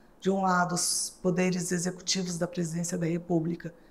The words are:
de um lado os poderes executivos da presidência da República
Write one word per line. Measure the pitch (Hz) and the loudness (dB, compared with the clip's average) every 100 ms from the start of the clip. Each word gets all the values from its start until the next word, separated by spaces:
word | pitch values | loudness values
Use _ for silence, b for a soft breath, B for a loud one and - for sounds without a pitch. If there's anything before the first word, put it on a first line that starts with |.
| b - | b -4
de | 185 | 0
um | 190 | 2
lado | 190 180 175 | 4 4 2
os | 170 - - - - | 0 0 0 -4 -2
poderes | 185 175 185 185 170 | 0 2 2 0 -2
executivos | 175 175 - - 190 180 170 | -2 -2 -4 -4 -2 -2 -2
da | 170 | -4
presidência | - 165 165 170 180 | -2 -2 -2 -2 -2
da | 170 | 0
República | 170 170 170 165 170 165 b b | 0 2 2 2 -4 -8 b b